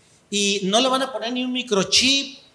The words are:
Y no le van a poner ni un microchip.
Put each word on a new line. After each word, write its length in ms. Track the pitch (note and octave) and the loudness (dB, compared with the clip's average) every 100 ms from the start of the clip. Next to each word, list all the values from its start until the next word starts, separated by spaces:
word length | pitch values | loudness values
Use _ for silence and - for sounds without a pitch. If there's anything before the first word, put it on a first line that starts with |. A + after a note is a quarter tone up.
| _ _ _ | _ _ _
Y 320 | G#3 G3+ G3+ | 0 0 0
no 160 | F#3+ A3 | 2 2
le 80 | C4 | 2
van 140 | C4 | 0
a 100 | C4 | -2
poner 200 | G#3+ A3+ | -6 -6
ni 120 | B3 | -6
un 80 | B3+ | -4
microchip. 880 | B3 A#3+ G3 F3 - B3 C#4 - - - | -6 0 0 2 2 4 2 -2 -14 -20